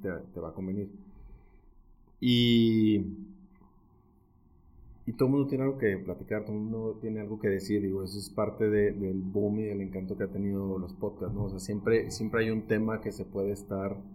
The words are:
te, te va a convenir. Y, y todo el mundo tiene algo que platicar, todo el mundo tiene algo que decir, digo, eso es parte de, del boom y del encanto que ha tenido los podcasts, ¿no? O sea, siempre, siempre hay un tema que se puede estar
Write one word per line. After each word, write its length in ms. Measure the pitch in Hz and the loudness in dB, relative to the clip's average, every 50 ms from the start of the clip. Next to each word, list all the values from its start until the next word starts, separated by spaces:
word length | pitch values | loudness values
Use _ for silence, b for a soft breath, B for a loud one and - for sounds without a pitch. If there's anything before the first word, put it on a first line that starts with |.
te, 80 | - 95 87 82 - - - | -6 -6 -6 -6 -10 -10 -10
te 80 | 87 | -10
va 80 | 85 82 | -10 -8
a 60 | - | -8
convenir. 340 | - 95 95 95 101 101 95 - - - - b b b b b b b b b b b b b - - - - - - - - - | -8 -6 -4 -4 -4 -6 -6 -10 -16 -20 -20 b b b b b b b b b b b b b -20 -20 -20 -20 -20 -20 -20 -12 -2
Y, 840 | - 123 123 120 120 120 117 117 113 113 110 110 107 107 104 101 92 - - - - - - - - - - - - - _ - - - - - _ _ _ - _ _ _ _ _ - _ _ _ - - - - - - - - | 2 2 4 6 6 8 8 8 8 6 6 6 6 6 4 4 2 -2 -6 -10 -12 -16 -16 -20 -20 -20 -20 -20 -20 -20 _ -20 -20 -20 -20 -20 _ _ _ -20 _ _ _ _ _ -20 _ _ _ -20 -20 -20 -20 -20 -20 -10 -8
y 80 | - 110 | -8 0
todo 120 | - 135 | 2 2
el 60 | 127 139 | 4 4
mundo 160 | 143 135 139 | 4 2 2
tiene 160 | 135 131 135 | 0 0 0
algo 140 | 135 135 - | 0 0 2
que 180 | 120 107 95 92 | 2 2 2 2
platicar, 460 | 95 95 90 - 98 - 107 107 104 | -2 -6 -8 -8 -6 -4 -4 -4 -4
todo 100 | - 107 | -4 -4
el 80 | 107 107 | -4 -4
mundo 360 | 110 110 113 110 110 107 107 | -4 -4 -4 -4 -4 -6 -4
tiene 200 | 113 110 110 107 | -6 -6 -6 -6
algo 200 | 104 104 110 107 | -4 -6 -6 -2
que 80 | - 104 | 0 0
decir, 340 | 98 95 95 95 104 104 98 | 0 0 0 2 2 2 2
digo, 200 | 95 95 98 95 | 2 0 -2 -2
eso 160 | 90 95 104 | -4 -6 -8
es 120 | 98 - | -10 -6
parte 400 | - - 107 107 104 - 113 107 | -2 -2 -2 -2 0 0 2 4
de, 220 | 104 104 104 104 98 | 4 6 4 4 2
del 280 | 98 101 95 92 95 | 0 -2 -2 -2 -2
boom 400 | 92 95 98 104 101 104 104 110 | -4 -2 0 0 2 2 2 0
y 40 | 110 | -2
del 160 | 107 101 101 | -2 -2 -4
encanto 360 | 98 95 92 95 95 95 101 | -4 -4 -6 -6 -6 -6 -2
que 80 | 92 101 | -2 -2
ha 40 | 92 | -2
tenido 500 | 92 95 101 101 98 98 98 98 95 95 | -2 -2 -2 0 0 0 0 -2 -2 -2
los 140 | 92 87 - | -4 -6 -6
podcasts, 420 | - - 101 - - 92 90 110 | -4 -4 -4 -4 -4 -4 -4 -2
¿no? 100 | 101 104 | -2 -2
O 60 | 95 | -2
sea, 80 | 95 92 | -2 -4
siempre, 520 | - - 104 101 - 113 113 113 - - | -4 -4 -4 0 2 4 4 4 4 0
siempre 340 | - - 110 107 107 113 110 | -4 -4 -2 0 2 2 2
hay 60 | 110 | 2
un 120 | 110 110 107 | 0 -2 0
tema 380 | - 110 107 110 110 110 107 | 2 2 2 2 0 -2 -2
que 120 | - 104 95 | -4 -6 -6
se 120 | - 92 | -6 -10
puede 280 | - - 98 95 101 101 | -6 -4 -2 0 0 -2
estar 440 | 95 - - 101 98 95 98 101 - - - | -4 -4 -4 -4 -2 -2 -2 -4 -6 -10 -14